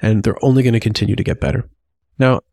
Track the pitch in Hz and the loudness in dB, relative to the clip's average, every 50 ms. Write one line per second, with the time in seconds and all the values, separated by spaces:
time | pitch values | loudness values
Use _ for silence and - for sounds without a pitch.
0 | - 110 110 107 98 113 - - - 135 131 135 127 127 113 113 - 110 107 - | -2 0 0 2 0 0 -2 0 0 2 2 2 2 2 2 0 0 -2 -2 -2
1 | 101 104 107 - 98 104 - - - - - - - - _ _ _ _ _ _ | -2 -2 -2 -2 -2 -4 -4 -4 -4 -4 -4 -4 -6 -8 _ _ _ _ _ _
2 | _ _ _ - 135 131 127 - - _ | _ _ _ 0 0 2 2 0 -4 _